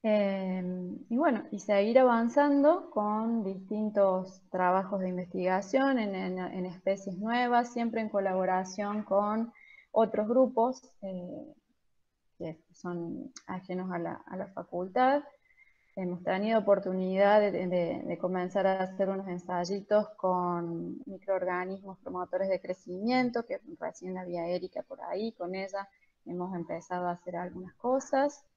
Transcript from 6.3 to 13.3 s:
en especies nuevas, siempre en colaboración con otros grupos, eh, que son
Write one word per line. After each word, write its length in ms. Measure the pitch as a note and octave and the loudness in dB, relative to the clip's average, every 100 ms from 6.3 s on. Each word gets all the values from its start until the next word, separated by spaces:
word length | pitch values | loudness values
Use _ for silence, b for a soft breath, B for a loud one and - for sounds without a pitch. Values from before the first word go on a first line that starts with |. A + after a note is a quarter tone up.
| F#3 | -4
en 280 | F3+ F#3+ F3+ | -6 -4 -6
especies 500 | F3 - G3 G3 F3+ | -4 -2 -2 -4 -6
nuevas, 560 | G#3+ A#3+ B3 A#3+ A#3+ | -2 0 4 2 2
siempre 300 | A#3+ A#3 A3+ | -2 -2 -2
en 80 | G#3+ | -2
colaboración 960 | G3+ G3 F#3 F#3 F#3 F#3 F#3+ G3+ G#3 | 0 0 2 2 0 -2 -4 -4 -4
con 500 | G#3 G3 G#3 A3 A#3 B B B B | 0 2 2 0 -4 B B B B
otros 380 | - A3 - G#3+ | 2 2 2 2
grupos, 540 | A#3+ C4 B3 A#3 B3+ - _ | 4 4 4 2 0 -12 _
eh, 540 | F#3+ F#3 F3+ - - - _ _ _ _ _ _ _ _ | -10 -8 -10 -12 -14 -20 _ _ _ _ _ _ _ _
que 220 | E3+ D#3+ _ | -10 -10 _
son 580 | _ F3+ F3 E3+ - - | _ -8 -6 -6 -8 -12